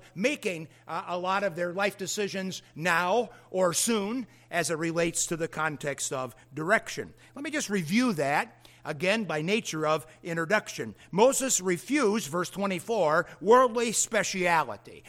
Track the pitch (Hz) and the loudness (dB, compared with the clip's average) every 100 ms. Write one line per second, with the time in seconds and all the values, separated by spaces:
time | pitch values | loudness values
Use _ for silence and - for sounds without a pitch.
0 | - 165 247 285 202 165 160 - - 165 | -10 -2 -2 0 -4 -6 -10 -16 -10 -8
1 | 180 180 180 196 196 165 175 185 202 - | -4 -4 -2 0 0 -2 -4 -2 -2 -2
2 | 185 - 196 190 190 - - - 175 170 | -6 -4 -4 -4 -6 -8 -12 -4 0 2
3 | 180 190 101 - - 180 180 165 - 220 | 4 2 0 -8 -6 0 2 2 0 0
4 | 196 254 214 - _ 175 165 156 165 165 | -2 -6 -8 -14 _ -4 -2 -2 -2 0
5 | 170 165 - 165 160 156 156 147 147 139 | 0 0 -4 -2 -4 -4 -4 -4 -6 -6
6 | - 139 127 - - 135 156 214 - - | -4 -4 -6 -10 -14 -8 0 2 0 -8
7 | 92 - - - 302 294 190 202 151 214 | -10 -12 -20 -12 -6 -4 -2 -2 0 2
8 | 254 156 139 151 226 - - - - 151 | 2 2 0 0 -2 -10 -20 -16 -10 -4
9 | 180 226 180 156 160 220 - 156 151 156 | 0 0 -2 -4 0 0 0 -2 0 0
10 | - - 175 165 160 214 208 - 113 - | -2 -14 -8 -4 0 0 0 -8 -10 -10
11 | - 175 247 - 269 - 185 175 - 285 | -6 4 6 6 0 0 0 -2 0 2
12 | 220 220 139 170 170 180 196 180 - 226 | 4 2 -2 -4 -4 -4 -4 -4 -2 2
13 | 156 160 - - 190 247 254 233 233 - | 4 4 2 -2 6 8 8 4 0 0
14 | - 220 180 190 175 165 131 101 - 90 | 0 0 0 0 4 4 2 -4 -12 -20